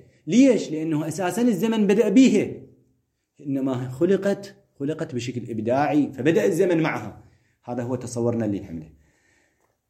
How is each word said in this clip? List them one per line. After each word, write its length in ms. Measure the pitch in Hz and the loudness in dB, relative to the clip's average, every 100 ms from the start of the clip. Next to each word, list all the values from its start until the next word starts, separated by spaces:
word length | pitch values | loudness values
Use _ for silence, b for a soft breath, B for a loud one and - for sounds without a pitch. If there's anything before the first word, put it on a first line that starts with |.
| b b - | b b 0
ليش؟ 440 | 202 269 208 - | 4 6 6 0
لأنه 360 | 156 160 151 156 | -6 -2 -2 -4
أساسا 340 | 156 180 180 | -4 -4 0
الزمن 460 | 240 190 220 220 202 | 0 0 0 0 2
بدأ 220 | 208 214 | 2 4
بيها. 420 | 202 254 208 117 - - - _ _ _ _ _ _ | 6 6 6 0 -6 -16 -20 _ _ _ _ _ _
إنما 480 | 147 135 135 127 127 | -8 -4 -4 -4 -6
خلقت، 680 | - 175 190 202 196 - - _ - | -2 0 2 0 -4 -6 -20 _ -10
خلقت 360 | 139 156 160 123 | -8 -6 -6 -8
بشكل 260 | 120 117 104 | -6 -8 -8
إبداعي، 640 | 110 107 131 147 147 135 | -6 -2 0 2 2 0
فبدأ 320 | - 135 170 202 | 0 0 2 2
الزمن 360 | 165 185 165 | 2 2 2
معها. 420 | 156 120 104 - - _ _ _ | 0 -2 -8 -16 -20 _ _ _
هذا 200 | - 123 | -10 -8
هو 120 | 120 127 | -6 -6
تصورنا 500 | - 123 120 117 107 | -6 -4 -2 -2 -2
اللي 140 | 98 | -4
نحمله. 300 | 78 82 78 - _ _ _ _ _ _ _ _ _ | -8 -14 -14 -20 _ _ _ _ _ _ _ _ _